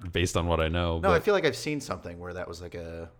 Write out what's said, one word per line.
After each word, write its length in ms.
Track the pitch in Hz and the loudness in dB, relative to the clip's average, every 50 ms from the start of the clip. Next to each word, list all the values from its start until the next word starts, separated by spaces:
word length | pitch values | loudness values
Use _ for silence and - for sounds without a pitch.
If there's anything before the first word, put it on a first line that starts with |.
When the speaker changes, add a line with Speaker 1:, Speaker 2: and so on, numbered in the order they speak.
| - 90 | -10 -2
Speaker 1:
based 240 | - 87 90 - - | 0 2 2 2 2
on 100 | 87 85 | 2 2
what 140 | 85 82 80 | 4 4 4
I 80 | 80 80 | 4 2
know. 320 | 85 87 87 85 82 85 | 2 2 2 2 0 2
Speaker 2:
No, 80 | 87 98 | 4 4
I 40 | 87 | 4
Speaker 1:
but 100 | - - | 4 4
Speaker 2:
feel 100 | 208 202 | 4 4
like 100 | 185 160 | 4 4
I've 100 | 143 120 | 2 2
seen 240 | - - 156 151 139 | 0 -4 -4 -4 -4
something 380 | - - 101 - - 87 87 85 | -4 -6 -8 -8 -8 -12 -12 -10
where 160 | 87 90 87 | -10 -8 -8
that 120 | 90 - | -8 -8
was 140 | - 85 85 | -8 -10 -12
like 140 | 90 85 87 | -12 -12 -10
a, 360 | 85 85 82 82 85 82 - - | -10 -10 -10 -10 -10 -12 -12 -16